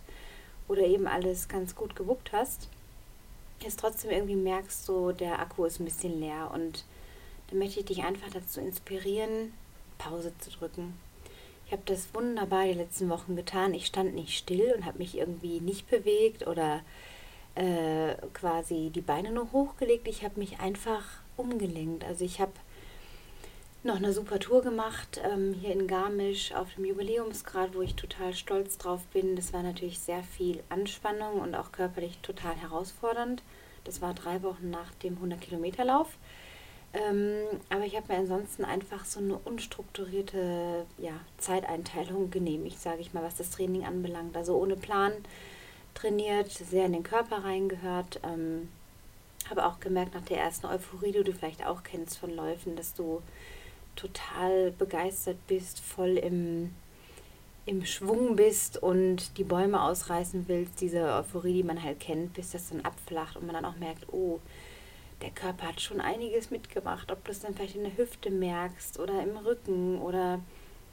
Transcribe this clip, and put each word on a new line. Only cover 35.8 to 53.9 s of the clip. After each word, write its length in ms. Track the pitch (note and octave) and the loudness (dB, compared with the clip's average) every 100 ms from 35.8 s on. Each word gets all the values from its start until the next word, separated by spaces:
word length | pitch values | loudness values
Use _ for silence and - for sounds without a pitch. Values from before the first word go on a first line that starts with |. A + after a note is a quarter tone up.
Lauf. 320 | B3 C#4 D#4+ - - - - - - - - | 6 6 4 -4 -16 -16 -16 -16 -18 -18 -6
Ähm, 480 | G#3 G#3 G3+ G3+ G#3+ G#3+ F#3+ - | -2 2 4 2 2 -2 -4 -2
aber 160 | G3 | -2
ich 100 | G3+ | 0
habe 180 | G#3+ A3 | -2 0
mir 60 | F#3 | 2
ansonsten 460 | F#3 F#3 G#3 - | 2 0 -2 -4
einfach 400 | F#3+ F#3 F#3+ G3 | -2 -2 -4 -6
so 160 | - G3+ | -6 -2
eine 160 | G3 F#3+ | 0 0
unstrukturierte, 1500 | - A#3 - - - - F#3 G3 G3 G3 F3+ F3 F3 F3 E3+ - | -4 -6 -6 -10 -10 -8 -4 -2 -2 0 0 0 0 -2 -4 -6
ja, 140 | E3+ D#3+ F3 - | -6 -6 -12 -6
Zeiteinteilung 920 | - F#3 - E3 F3 E3+ F3 F#3+ F#3 | 0 0 0 -2 -2 -2 0 0 2
genehmigt, 500 | F#3 E3+ D#3 E3 - | 2 2 0 -2 -4
sage 220 | F3 E3 | -4 -4
ich 100 | E3+ | -4
mal, 100 | F3 | -4
was 140 | E3 - | -4 -4
das 140 | E3+ | -6
Training 340 | - F3+ F#3 | -2 0 0
anbelangt. 520 | - F3+ F3+ E3+ E3+ E3+ | 0 -2 -2 -4 -4 -2
Also 200 | E3+ F3 | 4 4
ohne 200 | F#3+ F#3 | 4 2
Plan 360 | - G#3 G4+ G#4+ - - - - - - - | 2 4 4 2 -6 -14 -14 -16 -18 -18 -16
trainiert, 560 | - A3 G#3 G#3 G#3 G3+ | -2 2 4 4 4 2
sehr 360 | - F3 F#3 F#3 | -2 2 4 6
in 60 | |
den 100 | E3+ | 4
Körper 420 | F3 A3+ A3+ G#3 | 2 2 2 0
reingehört. 760 | G3 F#3+ F#3+ F#3 F#3 F3+ F3+ - | 0 2 2 0 -2 -2 -2 -4
Ähm, 440 | E3 E3 D#3+ E3 E3+ - - - - - - - - | -4 -2 -2 -2 -4 -12 -20 -20 -20 -20 -14 -10 -4
habe 160 | G3 F3 | 2 2
auch 120 | - | 2
gemerkt, 360 | F#3+ F#3 F3+ | 0 0 0
nach 100 | F3 | -4
der 140 | F3+ F3 | -2 0
ersten 280 | E3 - - | 0 0 -2
Euphorie, 460 | F#3 - F#3 G#3 | -2 -4 -4 0
die 100 | G3+ | 4
du 100 | G3 | 4
vielleicht 340 | F3+ D#3+ E3 - | 2 -2 -2 -2
auch 160 | F3 | -2
kennst 360 | - F3+ E3 - | -4 -8 -6 -6
von 160 | F3+ | -6
Läufen, 420 | E3 D#3 E3+ F3+ E3 | -4 -2 -2 -4 -6
dass 180 | E3 | -6
du 260 | - E3 E3 - - - - - - - | -4 -2 -2 -6 -14 -14 -14 -14 -16 -16